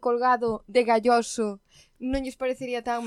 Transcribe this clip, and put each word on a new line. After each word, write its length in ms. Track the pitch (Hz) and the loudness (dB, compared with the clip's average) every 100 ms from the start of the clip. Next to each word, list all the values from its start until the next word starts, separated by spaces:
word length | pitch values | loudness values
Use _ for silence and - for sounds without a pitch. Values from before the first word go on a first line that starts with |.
colgado 580 | 240 240 254 247 233 214 - | 0 0 2 2 0 -4 -2
de 160 | 226 226 | 2 4
Galloso, 800 | 226 226 240 226 - 214 202 _ _ _ _ | 4 4 2 2 -4 -6 -6 _ _ _ _
non 240 | 254 269 | -6 -4
lles 140 | 262 - | -4 -6
parecería 460 | 262 254 254 240 240 | -6 -4 -6 -6 -4
tan 160 | 240 | -4